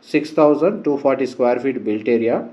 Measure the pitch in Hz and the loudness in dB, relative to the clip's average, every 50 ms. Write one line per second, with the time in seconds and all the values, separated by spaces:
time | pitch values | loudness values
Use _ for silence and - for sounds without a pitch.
0 | _ - - 151 143 - - - 156 147 147 143 156 185 214 202 - 147 143 135 | _ -2 -2 -2 -2 0 2 4 4 4 4 4 2 0 0 -2 -2 -2 -2 0
1 | - 139 135 123 135 127 - - 127 120 123 123 120 139 127 127 104 107 107 107 | 0 0 0 0 -2 -4 -2 0 0 0 0 0 -2 -4 -4 -4 -4 -4 -4 -4
2 | 104 131 120 117 113 117 127 202 240 - | 0 0 0 2 2 0 -2 -2 -4 -8